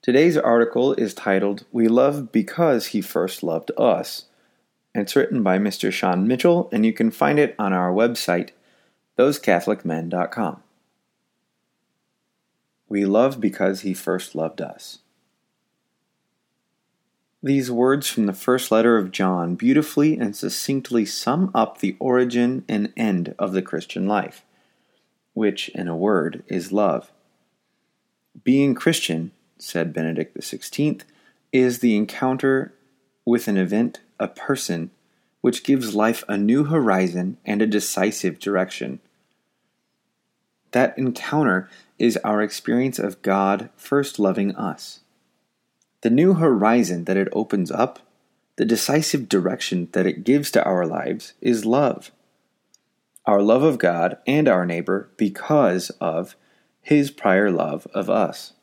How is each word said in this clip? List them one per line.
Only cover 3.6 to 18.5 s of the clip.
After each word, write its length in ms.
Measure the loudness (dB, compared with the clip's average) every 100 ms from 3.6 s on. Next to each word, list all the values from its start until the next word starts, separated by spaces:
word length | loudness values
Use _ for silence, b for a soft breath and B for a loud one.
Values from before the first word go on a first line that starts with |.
| -6 0
Us," 500 | 2 2 -2 -12 -16 _ _ _ _ _ _
and 80 | -6
it's 140 | 0 2
written 260 | 2 0
by 160 | 2 2
Mister 340 | 0 -2 -4
Sean 360 | -2 0 0 0
Mitchell, 420 | 2 4 2 0
and 140 | 0 0
you 80 |
can 160 | 2 -2
find 300 | 2 2 4
it 160 | 2 0
on 160 | -2
our 180 | 0 0
website, 600 | 2 0 0 -2 -2 -2 _ _ _ _ _ _ 2
those 240 | 2 2
catholic 440 | 2 2 2 -4
men 240 | -2 -6 -4
dot 240 | -4 -4
com. 300 | -4 -6 -6 _ _ _ _ _ _ _ _ _ _ _ _ _ _ _ _ _ _ _ _ _ _ _
We 160 | -2
love 380 | 2 2 2 0
because 400 | -4 0 -2 -2
he 140 | -6 -6
first 400 | -4 -4 -4 -6
loved 260 | -6 -6
us. 380 | -14 -14 -20 -20 _ _ _ _ _ _ _ _ _ _ _ _ _ _ _ _ _ _ _ _ _ _ _ _
These 300 | 0 0 0
words 360 | 2 4 2 0
from 200 | 0 -2
the 60 |
first 380 | 0 0